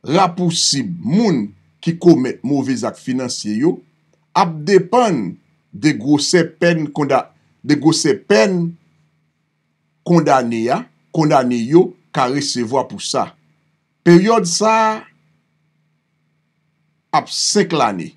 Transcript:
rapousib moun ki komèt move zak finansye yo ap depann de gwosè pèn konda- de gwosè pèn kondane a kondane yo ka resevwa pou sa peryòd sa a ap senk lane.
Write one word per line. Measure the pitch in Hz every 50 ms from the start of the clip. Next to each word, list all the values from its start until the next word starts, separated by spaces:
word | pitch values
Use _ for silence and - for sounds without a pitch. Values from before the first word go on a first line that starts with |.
| -
rapousib | 127 151 190 190 175 170 185 180 170 - - - - - 139 120 95 85
moun | 87 - 110 156 208 240 208 160 120 104 - - _ _ _ _ _ -
ki | 165 170 170
komèt | - 175 165 131 127 120 - -
move | - 127 143 139 120 123 131
zak | 113 117 110 95
finansye | - - - 127 131 127 123 - - - 104 107 110
yo | 139 175 - - _ _ _ _ _ _ _ _ _ _ _
ap | 175 196 170 160 151 147
depann | 165 202 185 175 - - 247 247 214 170 123 101 85 - _ _ _ _ _ _ _ -
de | 101 104 156 147
gwosè | 110 107 139 147 143 - - - 175 165
pèn | 170 - _ 175 175 170 160 151 147
konda- | 143 151 147 131 135 123 - - _ _ _ _ _ _ -
de | 127 147 -
gwosè | 127 160 156 - - 151 131
pèn | - - - 202 214 220 202 185 175 170 170 170 _ _ _ _ _ _ _ _ _ _ _ _ _ _ _ _ _ _ _ _ _ _ _ _ _ _
kondane | - 175 170 147 151 139 131 123 117 117 113 113
a | 117 139 208 247 _ _ _ _ _ -
kondane | 160 156 151 156 139 131 123 123
yo | 120 113 123 151 170 185 180 - _ _ _
ka | - 147 131 123
resevwa | 139 143 143 - - 123 117 110 131 135 123
pou | - 107 101
sa | - - - 131 98 - _ _ _ _ _ _ _ _ _ _ _ _ _ _ _
peryòd | 175 170 175 185 220 233 226 185 170
sa | 170 - 202 220 220
a | 226 220 220 220 220 - _ _ _ _ _ _ _ _ _ _ _ _ _ _ _ _ _ _ _ _ _ _ _ _ _ _ _ _ _ _ _ _ _ _ _ _ _ _ _ _ _ -
ap | 151 - -
senk | - - - - - 208 180 170 170
lane. | 147 127 110 101 90 78 - _